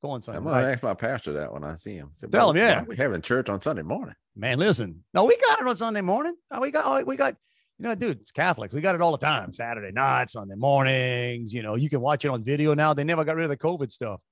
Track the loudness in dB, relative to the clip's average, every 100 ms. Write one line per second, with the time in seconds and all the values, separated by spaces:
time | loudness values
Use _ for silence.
0 | -6 -8 -8 -8 0 2 2 0 -2 -2
1 | -2 -4 -4 -6 -6 -8 -10 -10 -12 -12
2 | -14 -16 0 4 6 6 4 4 0 -2
3 | 0 0 0 0 0 -2 -2 -4 -4 -6
4 | -6 -16 _ -8 -4 0 2 2 0 -8
5 | _ 2 4 6 6 4 2 -2 -2 -2
6 | 0 0 -2 -6 _ -4 -2 0 2 0
7 | 0 0 -2 -2 _ _ _ _ -6 -2
8 | -2 -4 -8 -2 0 0 -2 -2 0 2
9 | 2 2 2 0 -2 -8 -6 -6 -6 0
10 | 2 2 0 -6 -10 -2 2 4 4 2
11 | 0 -2 -4 -6 -8 -6 -4 -2 0 0
12 | 0 0 0 -2 -2 0 2 4 4 2
13 | 0 0 0 0 -2 -2 -2 -2 -6 -6
14 | -8 -8 _